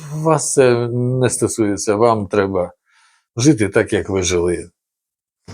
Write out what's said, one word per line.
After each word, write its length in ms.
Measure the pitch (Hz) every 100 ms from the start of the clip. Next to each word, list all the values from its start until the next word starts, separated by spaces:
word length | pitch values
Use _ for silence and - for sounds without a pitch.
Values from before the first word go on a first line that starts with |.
| 147
вас 400 | 151 156 151 -
це 360 | 143 127 120 120
не 380 | 123 123 127 120
стосується, 640 | - 113 - 104 98 - 104
вам 300 | 117 110 95
треба 460 | 104 98 95 90 - _ _ _ _ _ 120
жити 320 | 135 123 98
так, 240 | 113 101
як 160 | 98 -
ви 140 | 98
жили. 480 | 90 90 87 87 - _ _ _ _ _ _ _ -